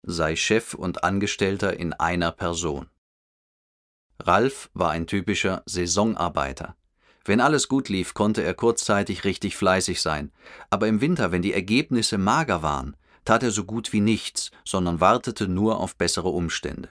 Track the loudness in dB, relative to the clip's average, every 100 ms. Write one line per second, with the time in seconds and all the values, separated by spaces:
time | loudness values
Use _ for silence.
0 | -6 -2 0 0 2 0 0 -8 -6 -2
1 | 0 0 -2 0 -2 0 -2 -2 -6 -2
2 | -2 0 -2 -2 -4 -2 -4 -4 -10 _
3 | _ _ _ _ _ _ _ _ _ _
4 | _ _ 2 4 4 -2 -14 -2 0 0
5 | -2 -2 -2 0 0 -2 -6 -4 0 2
6 | 2 0 -2 -2 -4 -6 -12 -16 _ _
7 | _ _ 0 2 4 2 2 -2 0 -4
8 | -4 0 0 2 -2 2 2 2 0 0
9 | 0 -2 -2 -2 -6 0 2 2 0 -2
10 | -2 -2 -6 _ -20 -20 -4 0 2 2
11 | 2 2 2 0 0 -2 2 0 2 0
12 | 0 0 2 2 2 0 0 -2 -6 -12
13 | _ _ 2 4 4 -2 -4 -6 -2 2
14 | 2 2 -2 -8 -10 -12 -4 -2 0 4
15 | 4 4 0 -4 -2 2 2 0 -4 -2
16 | -2 0 0 0 -2 -4 -6 -8 -14